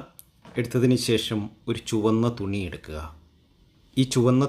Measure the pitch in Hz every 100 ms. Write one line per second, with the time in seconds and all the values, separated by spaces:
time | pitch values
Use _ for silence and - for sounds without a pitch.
0 | - - _ _ - - 117 131 127 123
1 | - 110 - 107 104 - - 110 - 113
2 | 107 113 117 120 98 98 92 78 - 78
3 | 76 - _ _ _ _ _ _ _ -
4 | 131 131 120 127